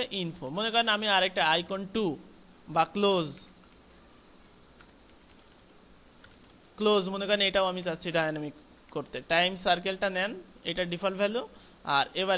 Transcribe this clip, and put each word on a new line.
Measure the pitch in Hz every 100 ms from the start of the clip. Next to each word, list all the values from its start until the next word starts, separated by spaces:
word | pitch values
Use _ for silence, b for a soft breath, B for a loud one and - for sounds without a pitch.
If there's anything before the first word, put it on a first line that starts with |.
| -
info। | 196 170 - 131 175
মনে | 226
করেন | 226 233 208
আমি | 214 196
আরেকটা | 185 185 160
আইকন | 165 175 196 196 226
টু | 196 135 - - - - - 156
বা | 160 202
close, | 202 185 151 - - - - - - - - - - - - - - - - - - - - - - - - - - - - - - - - - - -
close | 214 208 185
মনে | 196 202
করেন | 208 196
এটাও | 190 185
আমি | 180 175
চাচ্ছি | 160 175 165
dynamic | 156 156 151 - - - - 151
করতে। | 143 127 -
time | 165 180 190 190
সার্কেলটা | 175 190 190 202 185
নেন, | 202 370 - - -
এটা | 170 175
ডিফল্ট | 170 196 190
ভ্যালু, | 202 233 - - B B - 139
আর | 131 170
এবার | 190